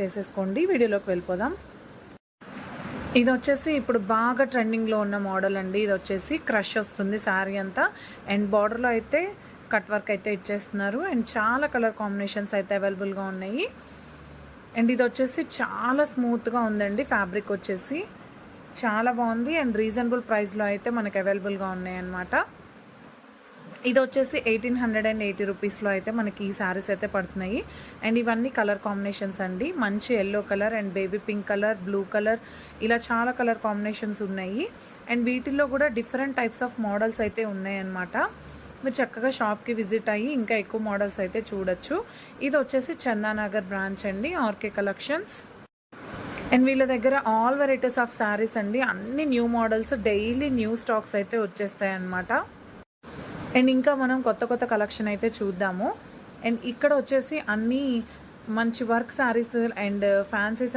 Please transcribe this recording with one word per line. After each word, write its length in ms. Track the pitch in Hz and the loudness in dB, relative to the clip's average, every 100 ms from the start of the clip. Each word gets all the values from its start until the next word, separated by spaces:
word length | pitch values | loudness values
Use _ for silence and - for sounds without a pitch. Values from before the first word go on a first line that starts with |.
చేసేసుకోండి. 600 | 190 202 190 - 190 202 370 | -4 -4 -4 -2 0 2 4
వీడియోలోకి 360 | 311 233 202 202 | 4 4 2 0
వెళ్ళిపోదాం. 420 | 180 180 180 247 381 - - - - - - _ _ - - - - - - - 247 | -2 0 0 -2 -4 -12 -20 -20 -20 -20 -20 _ _ -16 -14 -12 -12 -10 -8 0 4
ఇది 60 | 240 254 | 4 4
వచ్చేసి 340 | 285 277 320 294 | 2 2 2 0
ఇప్పుడు 200 | 226 233 196 220 | 2 0 2 2
బాగా 300 | 233 247 262 254 | 4 4 2 2
ట్రెండింగ్లో 420 | 220 226 220 214 202 | 2 2 2 2 2
ఉన్న 100 | 202 196 | 0 0
మోడల్ 320 | 190 190 196 | 0 2 0
అండి. 180 | 185 196 214 | 0 0 2
ఇది 80 | 190 | 2
వచ్చేసి 360 | - 190 - 311 - | 0 -4 -2 -2 0
క్రష్ 260 | 226 196 220 | 0 2 0
వస్తుంది 360 | 208 - 196 208 208 | -2 -2 -2 0 0
శారీ 280 | 190 196 196 | 0 0 -2
అంతా. 220 | 196 185 359 - - - - | -2 0 0 0 -16 -12 -2
And 100 | 202 202 208 | 0 4 4
బార్డర్లో 340 | 208 220 247 226 | 4 2 2 2
అయితే 260 | 226 302 381 392 - - - 214 | 2 0 0 -6 -16 -18 -2 -2
కట్ 140 | 202 | 0
వర్క్ 180 | 208 - 196 | -2 0 -2
అయితే 140 | 214 196 | -2 -4
ఇచ్చేస్తున్నారు. 600 | 190 202 202 202 202 233 370 | -2 -4 -4 -2 -2 -2 0
And 100 | 254 226 233 | 0 0 2
చాలా 320 | 220 254 294 247 | 2 2 2 2
కలర్ 200 | 226 214 | 2 0
కాంబినేషన్స్ 520 | 208 202 202 208 202 202 | -2 -2 -2 -2 -2 -2
అయితే 140 | 196 202 | 0 0
అవైలబుల్గా 440 | 196 190 196 196 190 | 0 0 -2 -4 -4
ఉన్నాయి. 320 | 190 190 240 466 - - - - - - - - - - 233 | -6 -4 -4 -4 -8 -18 -20 -20 -20 -20 -18 -20 -20 -6 2
And 120 | 233 | 4
ఇది 100 | 247 240 | 4 2
వచ్చేసి 340 | 240 254 339 320 - | 2 0 0 -2 0
చాలా 460 | 240 196 233 277 294 | -2 0 2 4 2
స్మూత్గా 500 | - 240 233 233 240 226 | 2 2 0 0 0 2
ఉందండి. 340 | 208 202 208 277 | 2 2 0 2
ఫ్యాబ్రిక్ 400 | 226 190 202 202 | 2 2 -2 -2
వచ్చేసి 440 | 196 - 185 - 302 427 - - - - - - - | -2 -2 -6 -4 -6 -6 -12 -20 -20 -20 -20 -18 -4
చాలా 320 | 240 214 240 233 | 0 2 2 2
బాగుంది. 340 | 233 226 247 320 | 0 0 0 2
And 100 | 262 214 | 2 2
రీజనబుల్ 420 | 220 220 240 247 240 | 2 0 2 0 2
ప్రైస్లో 360 | 214 202 208 208 | 0 0 0 0
అయితే 160 | 202 240 240 | 0 -2 -2
మనకు 200 | 208 196 | 0 0
అవైలబుల్గా 440 | 190 202 196 196 190 185 | 0 0 -2 -4 -4 -4
ఉన్నాయన్నమాట. 540 | 185 185 180 185 180 277 403 - - - - - - - - - - - - - 247 | -6 -6 -6 -6 0 0 0 -6 -20 -20 -20 -20 -20 -20 -20 -20 -20 -20 -20 -4 2
ఇది 80 | 247 | 4
వచ్చేసి 340 | 254 269 262 302 233 | 4 2 0 0 2
ఎయిటీన్ 260 | 220 247 247 | 2 2 0
హండ్రెడ్ 260 | 233 214 220 | 0 2 2
అండ్ 140 | 220 208 | 0 -2
ఎయిటీ 200 | 196 202 | -2 -2
రూపీస్లో 400 | 196 208 196 202 190 | -2 -4 -2 0 0
అయితే 140 | 190 233 | 0 -2
మనకి 200 | 208 196 202 | -2 -2 -4
ఈ 40 | 196 | -2
శారీస్ 280 | 190 185 196 | -2 -2 -2
అయితే 160 | 196 208 196 | -2 0 -2
పడుతున్నాయి. 440 | 180 196 185 247 453 - - - 220 | -2 -4 -4 -4 -6 -12 -16 -6 0
And 160 | 233 | 2
ఇవన్నీ 300 | 233 226 254 254 | 2 2 0 2
కలర్ 200 | 208 202 214 | 2 2 -2
కాంబినేషన్స్ 540 | 202 202 196 196 190 185 | -2 -4 -4 -4 -4 -4
అండి. 200 | 185 285 359 | -2 -2 0
మంచి 260 | 214 202 - 233 | 0 0 2 2
ఎల్లో 200 | 196 208 202 | 2 0 0
కలర్ 240 | 196 214 220 | 0 0 0
and 120 | 202 185 | -2 -2
బేబీ 220 | 190 202 208 | -2 -2 -4
పింక్ 180 | 208 190 | -4 0
కలర్, 260 | 202 214 214 180 | 0 2 0 -2
బ్లూ 140 | 196 190 214 | -2 0 0
కలర్, 260 | 214 226 - - - - 220 | 2 0 -4 -18 -18 -4 0
ఇలా 140 | 233 - | 0 2
చాలా 240 | 233 240 247 | 2 2 2
కలర్ 200 | 240 226 220 | 0 2 0
కాంబినేషన్స్ 560 | 208 208 208 208 208 202 | -2 -2 -4 -4 -4 -4
ఉన్నాయి. 380 | 190 185 214 427 - - - - | -4 -4 -4 -4 -8 -18 -12 -2
And 100 | 240 233 | 0 2
వీటిల్లో 360 | 247 262 277 285 262 | 0 0 2 2 2
కూడా 120 | 294 226 | 2 0
different 360 | 226 254 277 262 | -2 -2 -2 0
types 200 | 233 - 247 | -2 -2 -4
of 60 | 247 214 | -2 -2
models 320 | 202 220 220 214 | 2 0 0 -2
అయితే 180 | 220 220 | -2 -2
ఉన్నాయన్నమాట. 600 | 196 190 196 190 185 175 226 392 - - - - - | -2 -4 -4 -4 -6 -4 0 -2 -4 -16 -16 -18 -8
మీరు 120 | 262 240 | -4 0
చక్కగా 320 | 247 - 247 262 | -2 0 0 2
షాప్కి 360 | 220 208 - 226 | 0 0 -2 -2
విజిట్ 300 | 196 220 220 | 0 0 2
అయ్యి 180 | 208 247 285 | 0 0 0
ఇంకా 180 | 214 220 | 2 0
ఎక్కువ 180 | 196 220 214 | 0 -2 0
మోడల్స్ 320 | 202 202 196 | 0 0 -2
అయితే 160 | 185 214 220 | -2 -2 -4
చూడొచ్చు. 460 | 196 185 180 - 330 480 - - - 277 | -2 -2 -2 -2 -4 -4 -12 -18 -6 0
ఇది 100 | 285 | 2
వచ్చేసి 320 | 262 262 254 330 | 2 0 -2 -2
చందానగర్ 600 | 254 214 214 214 208 208 185 | -2 0 0 -2 -2 -2 -2
బ్రాంచ్ 300 | 196 190 196 202 | -4 -4 -4 -4
అండి, 200 | 190 269 349 233 | -2 -2 0 0
ఆర్కే 240 | 196 214 208 | 0 -4 -2
కలెక్షన్స్. 580 | 202 196 - 311 415 - - - - _ _ - - - - - - | -2 -2 -2 -2 -2 -6 -8 -14 -20 _ _ -18 -12 -10 -10 -8 2
And 80 | 254 262 | 4 6
వీళ్ళ 140 | 262 262 | 4 4
దగ్గర 200 | 254 254 269 226 | 4 4 4 4
all 200 | 220 233 277 | 4 4 4
varieties 380 | 277 262 254 247 | 2 2 2 2
of 60 | 233 - | 0 0
sarees 380 | 214 208 220 226 | 0 2 0 0
అండి, 180 | 202 240 247 | 0 0 0
అన్ని 340 | 185 214 277 311 | -2 -4 -2 2
న్యూ 100 | 240 233 233 | 2 2 2
మోడల్స్, 380 | 220 220 220 247 214 | 2 2 0 0 2
డైలీ 400 | 208 220 247 285 247 | 2 2 0 0 2
న్యూ 140 | 214 226 | 0 0
స్టాక్స్ 320 | - 220 214 208 | 0 0 0 -2
అయితే 180 | 196 233 | 0 0
వచ్చేస్తాయి 500 | 202 - 202 - 196 190 | -2 -2 -6 -2 -2 -2
అన్నమాట. 340 | 185 180 180 262 427 - - - - _ - - - - - 254 | -4 -4 0 0 -2 -10 -20 -20 -20 _ -18 -14 -12 -10 0 4
And 80 | 262 254 | 6 6
ఇంకా 180 | 285 269 | 6 4
మనం 160 | 254 262 254 | 4 2 2
కొత్త 160 | 214 233 | 2 0
కొత్త 120 | 240 240 | 0 2
కలెక్షన్ 360 | 214 208 - 208 | 2 2 0 -2
అయితే 160 | 202 226 220 | 0 0 0
చూద్దాము. 480 | 196 180 196 185 254 - - - - - 233 | -2 0 0 0 -2 -2 -10 -18 -18 -6 -2
And 100 | 233 247 | -2 -2
ఇక్కడ 180 | 247 285 285 | 2 4 4
వచ్చేసి 380 | - 269 262 302 - 214 | 4 2 2 -2 -2 0
అన్ని 260 | 226 262 277 233 226 - - - - 220 | 2 2 2 0 -2 -10 -20 -14 -4 0
మంచి 240 | 233 226 233 | 0 0 2
వర్క్ 240 | 233 233 - | 2 0 0
sarees 340 | 254 226 233 233 233 214 202 | 2 2 2 0 0 0 -2
and 160 | 202 202 196 196 | 2 4 4 4
ఫ్యాన్సీ 360 | 214 208 226 247 | 0 0 0 0